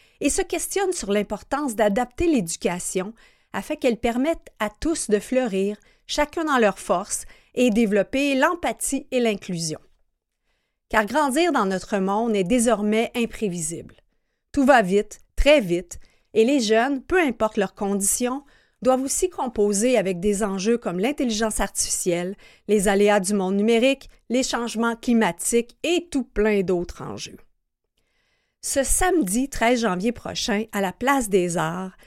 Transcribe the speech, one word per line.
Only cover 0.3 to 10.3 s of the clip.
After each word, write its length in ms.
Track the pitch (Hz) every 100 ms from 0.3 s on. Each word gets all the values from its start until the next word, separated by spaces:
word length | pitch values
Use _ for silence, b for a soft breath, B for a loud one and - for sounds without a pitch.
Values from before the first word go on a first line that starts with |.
se 120 | -
questionne 500 | 359 339 - 381 381
sur 180 | 359 196
l'importance 640 | 202 202 202 - 277 285
d'adapter 540 | 208 208 202 240 - 339
l'éducation 880 | 269 165 - 202 180 - 185 196 - b b b
afin 220 | - -
qu'elle 220 | 311 262 226
permette 500 | 240 233 294 330 - -
à 100 | 214
tous 400 | - 311 311 -
de 80 | 208
fleurir, 580 | - 254 247 190 202 208 b b b
chacun 380 | - 294 349
dans 140 | 311 262
leur 200 | 208 -
force, 460 | - 180 208 - - b b
et 160 | - 247
développer 680 | 214 220 202 190 269 285 269
l'empathie 720 | 311 339 269 220 - 269 -
et 80 | 254
l'inclusion. 600 | 226 202 - 170 165 151 _ _ _ _ _